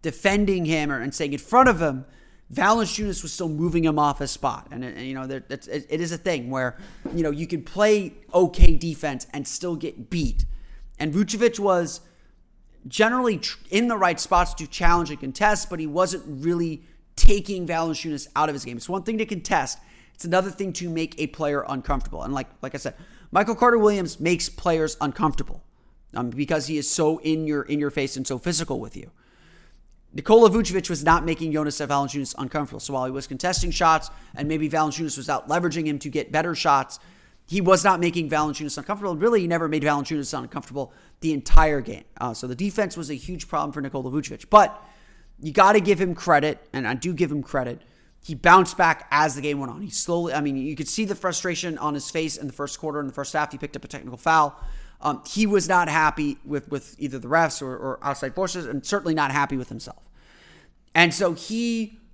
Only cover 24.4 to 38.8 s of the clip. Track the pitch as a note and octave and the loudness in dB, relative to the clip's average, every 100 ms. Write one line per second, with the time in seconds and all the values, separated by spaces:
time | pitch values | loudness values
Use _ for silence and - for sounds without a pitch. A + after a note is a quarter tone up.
24.4 | - - F3 D#3+ D#3 - C#3 - A3+ - | -2 -4 0 0 0 -2 -4 0 0 0
25.4 | - A2+ - _ _ _ - - B2 A#2 | -4 -8 -14 _ _ _ -14 -8 -8 -6
26.4 | C#3+ D#3 C3+ D#3 - - D#3 D#3+ D3+ D#3+ | -2 -2 -2 -6 -4 0 0 0 -2 -2
27.4 | D#3 D3 - D3 D3 D3 C3+ - B2+ B2+ | -2 -4 -2 -2 -2 -4 -4 -6 -6 -4
28.4 | F3 F3 - C3 A2 - - _ _ _ | -2 -2 -2 -6 -8 -14 -18 _ _ _
29.4 | - - - - - - _ F3 - A3 | -20 -20 -20 -20 -20 -20 _ -12 4 8
30.4 | A3 G#3 G#3+ F#3 - D#3+ D3+ E3 D#3+ D#3+ | 8 6 0 -2 -4 -2 4 4 2 -4
31.4 | D#3+ D3+ D3+ C#3+ C#3 C#3+ C#3 D3 C3+ - | -4 -2 -4 -4 -2 -2 -2 -6 -8 -8
32.4 | C3+ D#3+ C#3+ A2 - C3+ B2+ C3+ C3 C3 | -8 -6 -8 -10 -8 -6 -4 -8 -10 -6
33.4 | F3+ F3 E3+ D#3+ E3 D#3+ - - - - | -4 -2 -2 2 4 4 0 -16 -18 -8
34.4 | C#3+ D#3 D3+ D#3 D#3 C#3+ D#3+ C3 C3 C#3 | -4 -2 -2 0 -2 -2 -6 -8 -6 -6
35.4 | - E3+ F3 D#3+ D#3 C#3+ D3 D3+ - D3+ | -2 -2 -2 -2 -4 -6 -6 -6 -2 -2
36.4 | E3+ D#3+ E3 C#3 C3 - - _ _ _ | -2 -2 2 2 0 -12 -20 _ _ _
37.4 | _ F#3 F3+ F#3 G3+ F3+ F3 E3+ D#3 D3+ | _ -2 4 4 6 2 0 -2 -2 -2
38.4 | D3+ C#3+ D3+ C#3+ | -2 -4 -8 -10